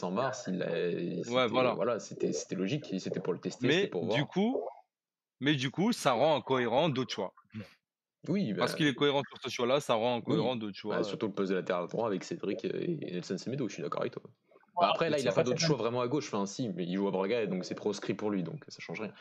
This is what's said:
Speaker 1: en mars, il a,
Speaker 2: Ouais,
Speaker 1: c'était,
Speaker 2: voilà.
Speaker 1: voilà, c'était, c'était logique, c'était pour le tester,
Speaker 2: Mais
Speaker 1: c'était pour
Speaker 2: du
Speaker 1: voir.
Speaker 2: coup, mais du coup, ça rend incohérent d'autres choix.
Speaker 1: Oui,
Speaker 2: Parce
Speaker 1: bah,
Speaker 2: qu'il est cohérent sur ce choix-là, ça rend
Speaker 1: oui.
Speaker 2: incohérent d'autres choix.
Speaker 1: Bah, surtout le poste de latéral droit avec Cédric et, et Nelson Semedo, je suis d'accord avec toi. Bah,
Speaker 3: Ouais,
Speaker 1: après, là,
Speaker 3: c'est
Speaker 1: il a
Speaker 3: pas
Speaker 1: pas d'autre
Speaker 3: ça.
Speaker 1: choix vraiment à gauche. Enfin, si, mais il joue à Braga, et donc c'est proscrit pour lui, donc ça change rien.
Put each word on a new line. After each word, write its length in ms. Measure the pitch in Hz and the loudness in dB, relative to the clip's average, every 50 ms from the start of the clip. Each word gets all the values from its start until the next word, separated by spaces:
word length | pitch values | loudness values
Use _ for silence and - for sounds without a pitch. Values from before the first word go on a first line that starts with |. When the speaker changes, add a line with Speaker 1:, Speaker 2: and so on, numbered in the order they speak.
Speaker 1:
en 100 | - 90 | -2 -2
mars, 340 | 92 107 131 135 - - - | 0 0 0 -2 -2 -4 -4
il 140 | 92 92 90 | -4 -2 -2
a, 60 | - | -2
Speaker 2:
Ouais, 540 | - 85 85 87 87 87 87 87 - - - - | -2 0 0 0 0 0 -2 -2 -2 -4 -4 -4
Speaker 1:
c'était, 240 | 120 120 127 127 | 0 2 2 2
Speaker 2:
voilà. 260 | 113 110 127 127 123 107 | 4 4 4 2 2 2
Speaker 1:
voilà, 260 | 78 95 120 117 98 | 2 0 0 0 -2
c'était, 340 | - - - - - - - | -4 -8 -6 -2 -2 -2 -2
c'était 220 | - - - - | -2 -4 -4 -4
logique, 300 | 92 95 95 135 151 - - 95 92 | -2 0 0 -2 -2 -4 -4 -4 -4
c'était 200 | - 95 - 90 | -4 -4 -4 -4
pour 140 | - 92 87 | -2 -4 -4
le 60 | - | -4
tester, 280 | - 92 - - - | -4 -6 -4 0 2
Speaker 2:
Mais 60 | 139 151 | 4 4
Speaker 1:
c'était 140 | 185 196 | 4 2
pour 200 | - - 90 82 | 0 -2 -2 -2
Speaker 2:
du 120 | 87 107 123 | 0 0 0
Speaker 1:
voir. 100 | 147 - | 0 0
Speaker 2:
coup, 320 | - 185 202 233 269 - - - - - - _ _ _ _ _ _ _ _ _ _ - | 0 0 2 2 0 -2 -4 -6 -10 -14 -18 _ _ _ _ _ _ _ _ _ _ -2
mais 160 | 123 147 156 | 0 0 2
du 160 | 135 127 139 | 2 0 -2
coup, 220 | - - 185 233 214 | 0 2 2 2 2
ça 200 | - - 143 123 | 2 2 4 4
rend 240 | 110 135 160 160 | 6 6 4 4
incohérent 520 | - - - 135 127 123 117 110 135 165 175 | 4 2 2 2 2 4 4 4 4 4 4
d'autres 240 | 139 127 127 - - | 2 0 -2 -2 -4
choix. 200 | - 98 90 - _ _ _ - 107 101 - - _ _ _ _ _ _ _ _ _ - | -4 -4 -6 -6 _ _ _ -14 -14 -12 -14 -18 _ _ _ _ _ _ _ _ _ -4
Speaker 1:
Oui, 260 | - 175 208 185 117 95 | -2 0 0 0 0 0
Speaker 2:
Parce 200 | 90 - - - | 2 0 0 2
Speaker 1:
bah, 40 | |
Speaker 2:
qu'il 100 | - 160 | 2 2
est 80 | 147 123 | 2 4
cohérent 260 | - 143 143 135 139 135 - | 4 2 4 4 2 0 -2
sur 80 | - - | -8 -10
ce 80 | - 123 | -8 -6
choix-là, 300 | - - 123 117 131 147 | -2 0 2 2 2 2
ça 140 | - - 123 | 2 2 2
rend 220 | 110 113 123 123 | 2 2 2 0
Speaker 1:
oui. 40 | 117 | 0
Speaker 2:
incohérent 360 | 87 - 110 110 110 120 127 | 0 0 0 2 2 2 0
d'autres 200 | 117 110 104 95 | -2 -4 -6 -6
choix. 200 | - - 107 101 | -6 -4 -2 0
Speaker 1:
Bah, 60 | 87 85 | 0 0
surtout 240 | 101 95 90 - | -2 -2 -2 -2
le 60 | 101 92 | -2 -2
poste 180 | 101 98 92 | 0 0 0
de 40 | 95 | 0
latéral 320 | 90 82 - 92 87 87 | 0 0 0 0 0 -2
droit 200 | 82 - - 117 | -2 -2 -2 0
avec 180 | 113 98 87 - | 0 0 -2 -4
Cédric 400 | - 90 85 - 95 110 - - | -6 -8 -6 -4 -4 -4 -2 -4
et, 320 | - - 90 87 - 165 147 - | -4 -4 -2 -2 -2 -4 -4 -4
et 40 | - | -6
Nelson 260 | 90 90 82 - 98 | -6 -6 -4 -4 -6
Semedo, 320 | 85 - 107 123 147 131 98 | -4 -4 -4 -4 -4 -4 -4
je 60 | - | -4
suis 80 | - 76 | -6 -6
d'accord 180 | 73 - - | -4 -4 -2
avec 120 | - - - | -4 -4 -4
toi. 100 | - - | -8 -14
Bah, 60 | - - _ _ _ - - _ _ - 175 | -16 -18 _ _ _ -20 -20 _ _ 0 2
Speaker 3:
Ouais, 80 | 185 - | 4 4
Speaker 1:
après, 180 | - - - 165 | 4 4 2 2
là, 80 | 151 | 2
Speaker 3:
c'est 60 | 147 123 | 2 2
Speaker 1:
il 40 | |
a 40 | 123 | 2
Speaker 3:
pas 60 | - | 4
Speaker 1:
pas 60 | - 165 | 4 4
d'autre 160 | 170 165 160 | 4 2 2
Speaker 3:
ça. 80 | 170 | 4
Speaker 1:
choix 100 | 160 147 | 2 4
vraiment 240 | 120 107 117 117 123 | 2 2 0 2 2
à 60 | 123 | 0
gauche. 200 | 120 139 151 123 | 0 0 -2 -2
Enfin, 180 | - - 104 98 | -2 -2 -2 -2
si, 240 | 98 - - 131 110 | -2 -2 -4 -4 -2
mais 140 | 90 87 90 | -2 -2 -2
il 120 | 85 90 | -2 0
joue 120 | 98 98 | 0 2
à 40 | 98 | 2
Braga, 300 | 92 92 95 98 120 120 | 2 2 2 2 2 0
et 60 | 110 | 0
donc 180 | 98 95 92 87 | 0 -2 -2 -4
c'est 80 | - 107 | -4 -6
proscrit 400 | - - 107 101 - - - 107 | -2 -2 -2 -2 -2 -2 -4 -2
pour 160 | 98 107 107 | -2 -2 0
lui, 140 | 104 95 85 | 0 0 -2
donc 200 | 80 80 76 - | -4 -6 -10 -12
ça 120 | - - - | -16 -16 -14
change 220 | - - 85 90 | -12 -10 -8 -8
rien. 120 | 110 98 - - | -8 -8 -10 -12